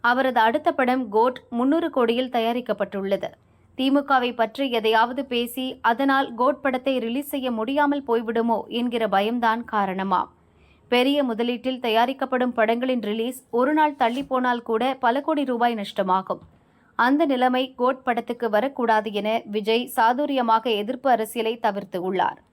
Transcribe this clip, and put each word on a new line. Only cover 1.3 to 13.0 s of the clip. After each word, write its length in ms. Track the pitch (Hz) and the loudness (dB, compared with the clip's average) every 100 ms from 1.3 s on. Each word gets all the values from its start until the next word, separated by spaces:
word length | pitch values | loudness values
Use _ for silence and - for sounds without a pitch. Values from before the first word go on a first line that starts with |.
| 247 - | 0 -10
முன்னூறு 400 | 233 254 320 330 | -2 2 2 0
கோடியில் 400 | 277 233 233 254 | 0 0 0 -2
தயாரிக்கப்பட்டுள்ளது. 960 | 254 226 240 247 202 196 202 196 196 - - _ _ _ - | -2 -2 -2 -4 -4 -4 -4 -4 -4 -4 -12 _ _ _ -4
திமுகவை 580 | 262 277 285 269 247 | 0 2 2 0 0
பற்றி 360 | 240 226 - 277 | -2 -4 -2 -2
எதையாவது 540 | 233 220 220 233 254 | 0 2 2 2 -2
பேசி 540 | 269 240 233 262 262 - | -4 -4 -4 -6 -8 -4
அதனால் 520 | - 233 277 269 269 | -2 0 2 2 0
கோட் 260 | 233 254 285 | 0 0 2
படத்தை 380 | 277 254 254 262 | -2 -2 -2 -2
ரிலீஸ் 300 | 226 240 285 | -2 -6 -6
செய்ய 220 | 285 254 | -6 -4
முடியாமல் 520 | 226 220 277 294 285 | -4 -2 0 2 0
போய்விடுமோ 640 | 277 233 220 233 226 220 - | 0 -2 0 0 0 0 -2
என்கிற 400 | 233 240 233 220 | -4 -2 -2 0
பயம்தான் 560 | 196 202 240 226 226 233 | 2 2 0 0 0 -2
காரணமாம். 560 | 214 196 185 190 185 - _ _ _ _ _ _ | -2 0 -2 0 0 -2 _ _ _ _ _ _
பெரிய 360 | 247 254 285 | 2 2 2
முதலீட்டில் 560 | 269 220 240 247 262 254 | 0 0 -2 -2 -4 -4
தயாரிக்கப்படும் 760 | 247 226 247 269 180 254 247 247 | 0 2 2 0 -4 0 0 0
படங்களின் 460 | 214 233 254 254 | 0 2 0 -2